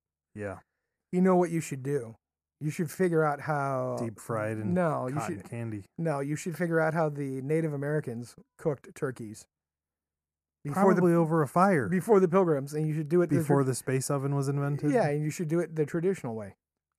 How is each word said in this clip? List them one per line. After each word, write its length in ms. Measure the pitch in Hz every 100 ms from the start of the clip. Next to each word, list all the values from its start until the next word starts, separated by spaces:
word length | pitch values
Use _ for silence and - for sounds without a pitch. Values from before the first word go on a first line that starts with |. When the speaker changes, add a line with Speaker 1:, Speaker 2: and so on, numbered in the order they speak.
| _ _ _ 107
Speaker 1:
Yeah. 240 | 101 90 _ _ _ _ -
Speaker 2:
You 100 | 180
know 140 | 185 180
what 140 | 175
you 100 | 165
should 200 | - 139
do? 340 | 135 143 113 110 _ _ _ -
You 80 | 151
should 200 | 165 156
figure 340 | - 185 160
out 180 | 156 143
how 560 | 147 147 139 131 127 120
Speaker 1:
Deep 200 | 117 104
fried 380 | - 110 107 110
and 160 | 139
Speaker 2:
No, 340 | 180 165 135 127
you 80 | 143
Speaker 1:
cotton 220 | 110 113
Speaker 2:
should 80 | -
Speaker 1:
candy. 360 | 120 117 104 - -
Speaker 2:
No, 220 | 165 143
you 160 | 139 151
should 200 | 185 156
figure 220 | 175 160
out 140 | 160
how 160 | 165 156
the 320 | 143 135 135
Native 320 | 135 160 160
Americans 600 | 143 143 151 135 117 120 - _ _
cooked 360 | 160 131 - -
turkeys. 500 | 139 120 110 107 - _ _ _ _ _ _ _ _ _ _ _
Before 300 | 147 180 196
Speaker 1:
Probably 180 | 180 180
Speaker 2:
the, 60 | 170
Speaker 1:
over 240 | 156 165
a 60 | 139
fire. 400 | 175 196 160 170
Speaker 2:
before 300 | 185 220 202
the 80 | 185
Pilgrims, 460 | 190 175 143 143
and 140 | 151 156
you 60 |
should 160 | 151 147
do 120 | 175
it 80 | 170
the 80 | 143
Speaker 1:
Before 200 | 147 143
Speaker 2:
tra- 80 | 131
Speaker 1:
the 100 | 123
space 340 | - 131 -
oven 260 | 143 139 143
was 140 | 135
invented? 420 | 143 143 143 147
Speaker 2:
Yeah, 160 | 226 151
and 120 | 147
you 60 | 151
should 180 | - 156
do 120 | 165
it 160 | 185 156
the 100 | 143
traditional 480 | 170 180 190 127
way. 220 | 110 101 - _ _ _